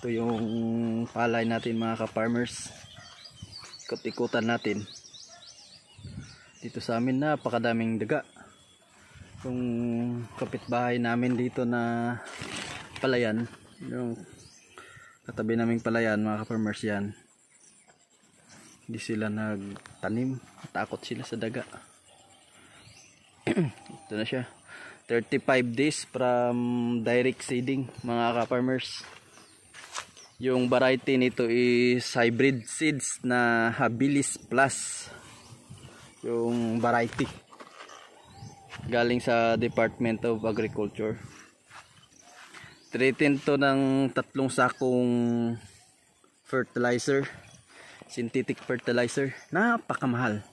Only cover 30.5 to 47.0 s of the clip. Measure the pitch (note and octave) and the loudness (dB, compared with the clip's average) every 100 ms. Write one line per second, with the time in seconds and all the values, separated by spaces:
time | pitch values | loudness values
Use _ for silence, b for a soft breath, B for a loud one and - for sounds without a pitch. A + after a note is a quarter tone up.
30.5 | B2+ B2 B2 C3 C3 - C3 B2+ - A#2+ | 2 4 6 6 4 4 4 4 2 2
31.5 | A#2+ B2 A#2+ B2 B2 A#2+ C3 A#2 A#2 C3+ | 4 6 6 6 4 2 4 4 6 4
32.5 | C3 A2 - D#3 D3 - - B2+ B2 A#2+ | 4 -6 -2 0 0 -4 -6 0 2 4
33.5 | A#2 A#2 A#2 B2 A2+ C3+ C#3+ C#3 - - | 4 2 2 0 2 2 2 0 -4 -2
34.5 | B2 C3+ - - - - B B B B | 4 4 2 -8 -10 -14 B B B B
35.5 | B - B B B B - A#2 A#2 A#2 | B -20 B B B B -10 -4 0 0
36.5 | A#2+ A#2 A2+ A#2 A#2 A#2+ - C3+ - - | 0 0 2 2 2 0 -2 -4 -6 -20
37.5 | - - - - - - - - - - | -20 -20 -20 -20 -20 -20 -20 -20 -20 -18
38.5 | - - - - A#2+ A#2+ B2 B2 A#2 A#2 | -20 -18 -12 -2 2 4 2 2 4 4
39.5 | A2+ A#2+ A#2+ A2+ - A#2 A2+ A#2+ A2+ A2 | 2 0 2 0 2 -2 0 -2 0 0
40.5 | G#2+ A2 A2 G#2 - G#2+ A2+ - - - | 0 -2 -2 -4 -4 -6 -6 -12 -20 -20
41.5 | _ _ - - - _ _ - - - | _ _ -20 -20 -20 _ _ -20 -20 -20
42.5 | B B B - A#2 C3 A#2+ D3+ C#3 - | B B B -8 4 4 6 2 4 2
43.5 | C#3 C#3 C3+ C3+ C3+ C3+ B2 - C3+ C3+ | 4 4 4 4 4 2 0 -4 -2 0
44.5 | A#2+ B2+ - C3 B2 B2 A#2+ A#2+ A#2 A#2 | 2 2 2 2 2 4 2 2 2 0
45.5 | A#2 B B B B _ _ _ _ - | -4 B B B B _ _ _ _ -4
46.5 | C3 B2 - B2 B2 | -2 -2 0 2 2